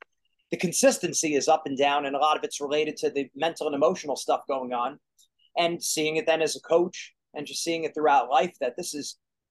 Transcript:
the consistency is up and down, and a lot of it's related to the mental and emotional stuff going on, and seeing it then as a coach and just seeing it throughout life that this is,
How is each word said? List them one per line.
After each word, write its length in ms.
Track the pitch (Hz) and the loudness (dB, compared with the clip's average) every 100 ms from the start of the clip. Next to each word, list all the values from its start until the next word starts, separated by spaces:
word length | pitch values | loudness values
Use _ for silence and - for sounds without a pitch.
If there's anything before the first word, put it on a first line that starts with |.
| - _ _ _ _ | -20 _ _ _ _
the 60 | - | -4
consistency 800 | 180 - 269 - 170 143 160 143 | -2 2 4 4 0 -2 0 2
is 120 | 127 | 4
up 180 | 160 143 | 2 2
and 100 | 135 | 0
down, 300 | 143 143 143 | 2 2 0
and 100 | 139 | 2
a 20 | |
lot 200 | 151 147 | 2 2
of 60 | 147 | -2
it's 140 | - | -6
related 380 | 143 147 151 147 | -2 0 0 -2
to 120 | 151 | -2
the 180 | 139 135 135 | -2 -4 -2
mental 320 | 160 165 151 | -4 -2 -4
and 100 | 143 | 2
emotional 400 | 156 185 147 131 | 2 2 -4 -4
stuff 240 | - 143 - | -2 -2 -2
going 240 | 139 127 | -6 -4
on, 260 | 120 123 147 _ _ _ _ _ - | -4 -4 -6 _ _ _ _ _ -2
and 240 | 170 170 | 0 0
seeing 340 | - - 156 156 | -2 -2 0 0
it 80 | 151 | 2
then 160 | 160 | 2
as 160 | 156 139 | 2 -2
a 40 | |
coach 520 | - 165 180 - - _ _ 147 | 2 2 2 -2 -14 _ _ -12
and 120 | 143 | -10
just 160 | 131 | -8
seeing 220 | 165 165 156 | -4 -4 -4
it 80 | |
throughout 380 | - 151 139 120 | 0 4 4 4
life 240 | 147 180 - | 2 0 -2
that 140 | 127 - | -6 -4
this 160 | 117 147 | -8 -8
is, 240 | 131 - _ _ _ | -10 -14 _ _ _